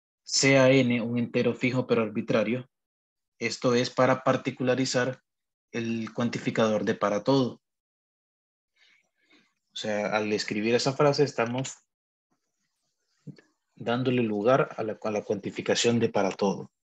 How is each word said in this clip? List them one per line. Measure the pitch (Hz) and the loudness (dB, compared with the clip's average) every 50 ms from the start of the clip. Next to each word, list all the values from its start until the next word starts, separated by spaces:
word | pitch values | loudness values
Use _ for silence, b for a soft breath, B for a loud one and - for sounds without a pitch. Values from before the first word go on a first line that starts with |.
| _ _ _ _ _ | _ _ _ _ _
sea | - - - - 139 135 135 131 131 | -4 -2 2 4 6 6 6 6 6
n | 135 135 127 120 120 120 | 6 6 4 2 0 0
un | 107 117 120 120 | -2 -2 -2 -2
entero | 120 113 - 123 117 120 117 | -2 -2 0 0 0 0 0
fijo | - - 127 120 127 117 | 0 -2 -2 0 0 0
pero | - 120 117 113 | 0 0 0 0
arbitrario, | 104 110 117 110 - 127 113 104 107 117 127 127 _ _ _ _ _ _ _ _ _ _ _ _ _ _ - | 0 -2 -4 -2 0 0 0 0 0 -2 -6 -6 _ _ _ _ _ _ _ _ _ _ _ _ _ _ -8
esto | 117 113 - - - 131 120 | -6 -6 -6 -2 0 0 2
es | 120 127 127 | 2 0 0
para | - - 127 127 131 127 - | 0 2 2 4 2 2 2
particularizar | 135 131 127 - 139 131 - 127 127 123 123 131 - - 131 123 131 127 - _ _ _ _ _ _ _ _ _ _ | 0 0 0 0 -6 -6 -4 0 0 0 0 0 0 0 -2 -2 -2 -4 -8 _ _ _ _ _ _ _ _ _ _
el | - 120 113 113 113 113 110 110 - | -8 -6 -4 -4 -4 -4 -6 -6 -4
cuantificador | - 120 117 117 120 - - - - 113 110 107 104 98 | -4 -4 -4 -4 -4 -6 -4 0 0 0 2 0 0 0
de | 107 107 | -2 -2
para | - 104 101 104 101 - | 0 0 -2 -2 0 0
todo. | - 135 135 127 113 - - _ _ _ _ _ _ _ _ _ _ _ _ _ _ _ _ _ _ _ _ _ _ _ b b b b b b _ _ _ b b b b b b b _ _ _ - | 2 2 2 2 0 -4 -10 _ _ _ _ _ _ _ _ _ _ _ _ _ _ _ _ _ _ _ _ _ _ _ b b b b b b _ _ _ b b b b b b b _ _ _ -14
O | |
sea, | - - 110 104 104 104 104 104 | -10 -6 -4 -4 -2 -2 -2 -2
al | 107 107 107 107 | -2 -2 -2 -2
escribir | 101 - - 104 104 104 113 120 | -4 -4 -4 -4 -4 -2 0 0
esa | 120 - 143 131 | 0 0 0 0
frase | - 151 143 139 143 143 | 2 2 2 2 2 0
estamos | 127 - - 117 117 120 127 135 - - - _ _ _ _ _ _ _ _ _ _ _ _ _ _ _ _ _ _ _ _ _ _ _ _ _ _ _ _ - - - _ - _ _ _ _ _ _ | 0 0 -4 -4 -4 -4 -6 -6 -8 -10 -16 _ _ _ _ _ _ _ _ _ _ _ _ _ _ _ _ _ _ _ _ _ _ _ _ _ _ _ _ -20 -20 -20 _ -20 _ _ _ _ _ _
dándole | - 113 117 117 123 127 131 127 123 117 | -10 -4 -4 -2 -2 0 0 0 0 0
lugar | 110 104 104 101 120 131 139 151 - - | 0 -2 0 2 4 4 4 2 0 -4
a | - 113 | -8 -8
la, | 107 101 - - | -8 -8 -6 -6
a | 110 | -4
la | 104 104 - | -4 -4 -2
cuantificación | - 110 98 - 104 - - 95 - 101 - - 120 117 120 | -4 -4 -4 -6 -8 -8 -6 -2 0 0 2 2 2 2 2
de | 117 107 | 2 0
para | - 107 98 95 | 0 0 0 0
todo. | - - 104 98 92 - - - _ _ | 0 0 0 0 -2 -2 -6 -14 _ _